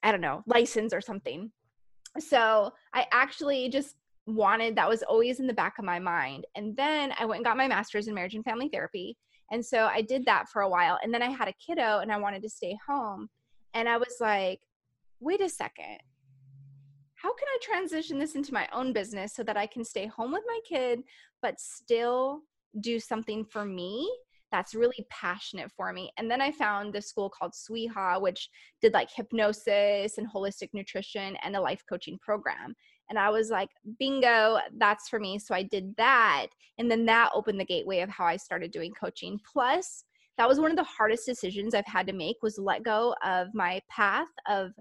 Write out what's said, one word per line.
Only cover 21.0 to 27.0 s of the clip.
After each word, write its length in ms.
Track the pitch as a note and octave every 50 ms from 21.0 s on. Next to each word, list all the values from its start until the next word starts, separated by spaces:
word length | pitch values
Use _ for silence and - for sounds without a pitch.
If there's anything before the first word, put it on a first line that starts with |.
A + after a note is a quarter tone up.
| C4 _ - - - _ _ -
but 180 | - A3 - -
still 840 | - - - - _ - A#3 A3+ A#3 A#3+ B3 B3+ C4 C4+ C#4 D#4 - _ _ _ _ _ - G#3+
do 200 | G#3 A#3 A#3 A3+
something 420 | - - A#3+ A3 A3 - G#3+ G#3+ G#3+
for 220 | G#3+ - G#3+ G#3
me 500 | G3+ F#3+ F3+ F3 F3+ G3+ A#3+ D#4 G#4 B4+ B4 - _ _ _ _ - -
that's 220 | C#4+ C#4+ - -
really 320 | A3 A#3+ A#3+ B3+ - G#3 -
passionate 640 | - - - F3+ F3+ G#3 - - - F#3 D3 G#3 _
for 200 | - F#3 F#3 F#3
me?" 200 | F3+ F#3 - - -
And 120 | A3 A3+
then 100 | A#3 C4
I 120 | C4+ C#4+ D4+
found 400 | - C4+ G#3 G#3 G3+ G#3 G#3 G3
this 160 | G#3